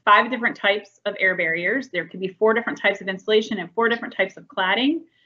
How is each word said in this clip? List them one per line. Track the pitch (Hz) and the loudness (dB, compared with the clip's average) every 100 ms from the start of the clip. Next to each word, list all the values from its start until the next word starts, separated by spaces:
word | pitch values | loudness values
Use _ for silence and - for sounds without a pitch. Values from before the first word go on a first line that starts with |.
| - | 4
five | 208 233 | 4 4
different | 247 226 - | 0 -4 -2
types | 202 202 - _ | 0 0 -4 _
of | 208 - | -8 -2
air | 190 180 | 0 0
barriers. | 165 165 180 254 262 | -2 -2 -2 -2 -4
There | 175 165 | -6 -8
could | 180 | -6
be | 190 | -8
four | - 220 | 0 2
different | 220 233 - | 2 -2 -2
types | 202 196 | -2 -2
of | 190 | -4
insulation | 190 - 214 220 202 | -6 2 2 2 -4
and | 170 | -6
four | - 226 | 0 0
different | 233 277 - | 0 -4 -4
types | 190 - | -4 -4
of | |
cladding. | - - 185 202 269 330 - _ | -12 -4 -2 0 0 0 -6 _